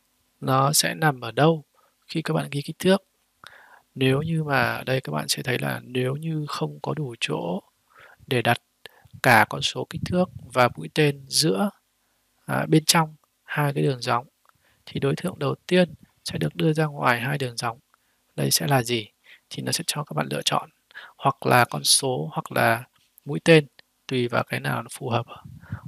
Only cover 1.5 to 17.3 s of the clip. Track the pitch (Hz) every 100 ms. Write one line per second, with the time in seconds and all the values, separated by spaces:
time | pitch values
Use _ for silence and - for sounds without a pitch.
1.5 | 165 - _ _ _ - 165 160 160 147
2.5 | 143 139 160 180 196 - _ _ _ -
3.5 | - - - _ - 131 135 160 160 151
4.5 | 139 117 113 - 131 - 156 147 - 135
5.5 | 127 135 123 120 127 127 139 160 156 147
6.5 | - 151 147 143 147 139 117 - - -
7.5 | 185 - _ _ - - - - 127 117
8.5 | 120 _ _ - _ _ - 135 113 104
9.5 | 143 135 127 127 - - 180 185 - -
10.5 | 131 123 - 156 - 147 139 135 131 151
11.5 | 190 202 - _ _ _ _ _ _ -
12.5 | 131 151 156 156 175 160 156 _ _ -
13.5 | - 147 139 151 127 120 120 - _ _
14.5 | _ _ _ - - 139 156 175 - 139
15.5 | - - 180 175 156 - _ - 165 156
16.5 | 156 165 156 156 147 139 120 123